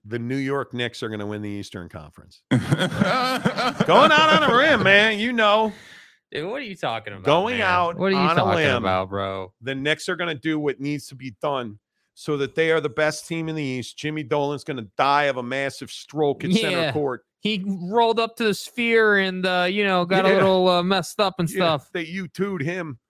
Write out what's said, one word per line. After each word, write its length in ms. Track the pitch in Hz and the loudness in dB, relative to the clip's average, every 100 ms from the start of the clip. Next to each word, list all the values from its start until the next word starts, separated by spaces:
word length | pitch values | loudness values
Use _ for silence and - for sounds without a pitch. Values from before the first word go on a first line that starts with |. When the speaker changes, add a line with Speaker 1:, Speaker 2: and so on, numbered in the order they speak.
Speaker 1:
the 140 | 107 117 | -10 -8
New 180 | 120 135 | -4 -4
York 380 | 135 139 127 | -4 -4 -4
Knicks 280 | 123 120 - | -6 -6 -6
are 60 | 113 | -8
gonna 180 | 107 104 | -6 -6
win 140 | 104 | -6
the 80 | 104 | -8
Eastern 400 | 101 98 98 87 | -10 -10 -12 -12
Conference. 540 | 85 76 - - _ - | -14 -18 -20 -20 _ -2
Speaker 2:
<laughs> 40 | |
Speaker 1:
Going 1600 | 233 - - 180 165 190 254 254 254 240 - 247 - - 247 302 | -2 0 0 0 0 0 0 -2 -2 -2 -2 -2 0 4 6 6
out 300 | 302 311 311 | 6 6 4
on 80 | 285 | 4
a 40 | |
limb, 280 | 233 311 240 | 4 4 4
man, 360 | 190 202 220 208 | 6 6 4 2
you 140 | 240 | -2
know. 400 | 233 208 214 220 208 - - - _ _ | 2 4 4 2 -4 -16 -20 -20 _ _
Speaker 3:
Dude, 200 | - 175 | -10 -8
what 100 | 269 | -8
are 40 | |
you 120 | 233 180 | -10 -6
talking 380 | 139 113 107 | -4 -4 -8
about, 100 | 101 | -4
Speaker 1:
Going 340 | 123 165 220 240 | 2 2 2 0
Speaker 3:
man? 80 | 190 | 0
Speaker 1:
out 300 | 180 175 170 | 2 0 0
Speaker 3:
What 100 | 190 | 0
are 20 | |
you 60 | 190 | 2
Speaker 1:
on 140 | 151 | 2
a 20 | |
Speaker 3:
talking 200 | 165 98 104 | 2 2 2
Speaker 1:
limb. 120 | 147 123 | 2 0
Speaker 3:
about, 320 | 95 92 95 | 0 -2 -2
bro? 440 | 98 98 95 92 _ | -4 -6 -6 -10 _
Speaker 1:
The 120 | 120 | -8
Knicks 340 | 135 143 156 - | -4 -2 -2 -4
are 60 | 175 | -6
gonna 180 | 175 | -6
do 240 | 143 160 156 | -6 -4 -2
what 220 | 147 127 | -2 -4
needs 260 | 143 147 - | -6 -6 -10
to 60 | |
be 200 | 131 131 104 | -16 -16 -6
done 380 | 151 139 117 104 _ _ _ | -4 -4 -6 -12 _ _ _
so 240 | - - 147 | -12 -6 -4
that 180 | 139 | -2
they 160 | - 160 | 0 2
are 80 | 160 | 2
the 100 | 147 | 0
best 360 | - 156 151 - | 0 -2 -2 -6
team 220 | 165 160 | -6 -4
in 60 | |
the 80 | 156 | -4
East. 340 | 135 127 113 - | -4 -6 -8 -8
Jimmy 260 | 151 156 | -6 -6
Dolan's 420 | 127 147 143 143 | -2 -2 -2 -4
gonna 220 | - 131 107 - | -8 -10 -6 0
die 260 | 139 143 | 2 4
of 140 | 143 127 | 2 -2
a 40 | |
massive 480 | 120 135 139 - 123 | -4 -4 -4 -6 -12
stroke 540 | - - 147 147 135 | -16 -8 -2 0 0
at 80 | 180 | 0
center 180 | 208 220 | 0 0
Speaker 3:
Yeah. 220 | 180 156 | -2 -2
Speaker 1:
court. 320 | 151 139 123 _ _ | -2 -2 -4 _ _
Speaker 3:
He 240 | 208 208 196 | -4 -2 -4
rolled 540 | 190 175 233 226 226 | -6 -2 2 2 2
up 160 | 226 226 | -2 0
to 80 | |
the 100 | 220 | -2
Sphere 640 | 190 - - 233 226 214 202 | -2 -4 -2 2 4 4 4
and, 280 | 190 185 185 | 2 0 0
uh, 200 | 180 180 | 2 0
you 140 | 202 | 0
know, 200 | 202 185 | 2 2
got 220 | 175 190 190 | 2 2 4
a 20 | |
Speaker 1:
Yeah. 60 | |
Speaker 3:
little, 340 | 196 190 185 185 | 4 4 4 4
uh, 140 | 175 | 4
messed 360 | 180 190 156 - | 2 0 -2 -2
up 160 | 196 185 | -2 0
and 100 | 165 | -2
Speaker 1:
Yeah, 60 | 190 | 0
Speaker 3:
stuff. 340 | 170 147 - | 0 0 -4
Speaker 1:
they 120 | 180 | -8
U 240 | 160 190 180 | -6 -8 -8
two'd 320 | - 202 185 | -4 -4 -4
him. 360 | 143 185 160 123 | -4 -6 -8 -12